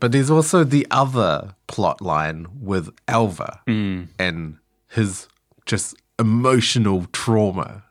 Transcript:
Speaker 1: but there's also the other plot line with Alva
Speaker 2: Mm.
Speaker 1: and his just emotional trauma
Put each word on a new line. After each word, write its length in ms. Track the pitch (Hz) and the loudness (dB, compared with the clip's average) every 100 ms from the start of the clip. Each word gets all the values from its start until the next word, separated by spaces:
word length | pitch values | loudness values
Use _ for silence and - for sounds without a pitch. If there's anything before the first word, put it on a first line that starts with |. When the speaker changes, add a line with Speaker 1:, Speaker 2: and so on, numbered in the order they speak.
Speaker 1:
but 100 | 123 | 2
there's 180 | 139 135 | 2 4
also 340 | 156 156 185 | 2 4 4
the 220 | 143 143 - | 4 2 2
other 640 | 131 135 127 92 73 98 - - | 2 2 2 0 0 -6 -16 -12
plot 340 | - 92 - | -2 0 0
line 460 | 92 76 78 80 82 127 | -2 -2 -2 -6 -12 -12
with 300 | 98 95 82 - - | -4 -4 -4 -12 -2
Alva 540 | 117 110 82 - - - | 0 0 -2 -10 -10 -4
Speaker 2:
Mm. 400 | 107 101 92 87 - | -2 -2 -6 -10 -4
Speaker 1:
and 380 | 92 82 80 80 _ _ _ | -4 -4 -8 -12 _ _ _
his 400 | - 104 90 - _ _ _ - | -2 -2 -4 -16 _ _ _ -6
just 280 | 104 - - _ - | -6 -6 -14 _ -2
emotional 880 | 113 117 131 127 - 123 104 95 90 | 0 2 4 2 2 2 2 0 -2
trauma 720 | - - 110 104 92 - 104 _ | -6 0 2 2 -2 -8 -10 _